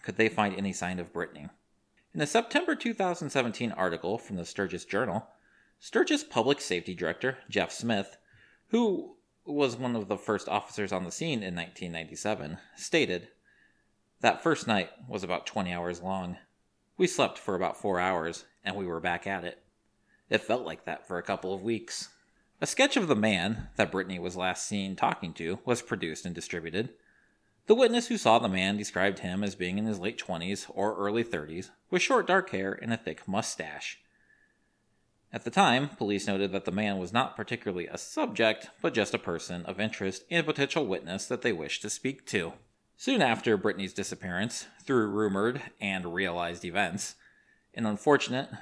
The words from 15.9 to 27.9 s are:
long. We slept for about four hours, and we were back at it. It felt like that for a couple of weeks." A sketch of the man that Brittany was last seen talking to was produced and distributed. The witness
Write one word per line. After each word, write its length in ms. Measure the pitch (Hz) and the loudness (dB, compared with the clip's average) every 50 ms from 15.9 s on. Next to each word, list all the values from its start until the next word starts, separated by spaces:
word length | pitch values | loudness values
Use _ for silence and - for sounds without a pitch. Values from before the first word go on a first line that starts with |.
| 87 87 | -6 -4
long. 340 | 87 95 95 95 90 90 92 - - _ _ _ _ _ _ _ _ _ _ - | -4 -4 -4 -2 -4 -6 -8 -10 -14 _ _ _ _ _ _ _ _ _ _ 2
We 80 | 185 | 2
slept 320 | 165 - - 127 - - - | 2 4 2 2 2 0 -4
for 160 | - 107 92 | -4 -2 0
about 240 | 90 92 - - - | 0 0 -2 -2 -2
four 200 | - 101 92 87 | -2 0 2 2
hours, 460 | 90 95 92 85 80 85 82 - - - _ _ | 2 2 2 2 0 -2 -4 -8 -12 -20 _ _
and 140 | - 98 95 | -8 -6 -4
we 100 | 101 95 | -4 -4
were 140 | 87 82 82 | -4 -4 -2
back 260 | 85 87 87 85 - | -2 -2 -2 -2 -2
at 180 | 98 98 90 87 | -4 -4 -4 -4
it. 180 | 87 - - _ _ _ _ _ _ _ _ _ _ _ _ _ - | -8 -10 -12 _ _ _ _ _ _ _ _ _ _ _ _ _ 0
It 140 | 113 110 | 0 0
felt 240 | - - 117 127 104 | 2 0 -2 -2 -2
like 180 | 80 80 - - | -4 -10 -8 -8
that 220 | 90 78 - - - | -8 -8 -8 -8 -6
for 80 | 90 | -6
a 60 | 87 | -4
couple 320 | - - 98 - - 92 98 | -2 -2 -4 -4 -2 -4 -4
of 80 | 95 | -4
weeks." 480 | 95 117 117 107 117 - - - - - - _ _ _ _ _ _ _ _ - | -2 -2 -2 -2 -4 -8 -10 -10 -10 -12 -16 _ _ _ _ _ _ _ _ -4
A 60 | 143 | -4
sketch 320 | - - - 269 285 - 254 | 0 4 4 4 4 4 2
of 100 | 185 151 | 2 4
the 80 | 123 | 4
man 520 | 104 107 110 98 87 87 107 113 117 - - - | 4 4 4 4 2 2 0 -2 -4 -6 -4 0
that 140 | - 101 - | 0 0 2
Brittany 280 | 95 95 92 92 92 87 | 0 -2 -2 -2 -4 -6
was 180 | 87 90 90 | -6 -6 -4
last 300 | 92 92 92 87 - - | -2 0 0 0 -2 -4
seen 280 | - 107 101 95 98 92 | -4 -4 -2 -2 -4 0
talking 380 | - - - - - 92 82 - | 2 2 2 2 0 -4 -8 -8
to 260 | - 82 82 95 - - | -6 -4 -4 -4 -2 0
was 160 | 127 120 - | 0 0 0
produced 460 | - - 117 - 85 80 76 - - | -2 -4 -4 -4 -2 -4 -6 -6 -6
and 80 | 90 85 | -6 -6
distributed. 560 | 85 - - 92 85 78 82 85 101 117 - - _ _ _ _ _ _ _ _ _ _ _ _ _ _ | -6 -6 -6 -6 -6 -6 -2 -2 -2 -2 -4 -6 _ _ _ _ _ _ _ _ _ _ _ _ _ _
The 100 | - 220 | 4 6
witness 340 | 247 254 226 | 8 6 6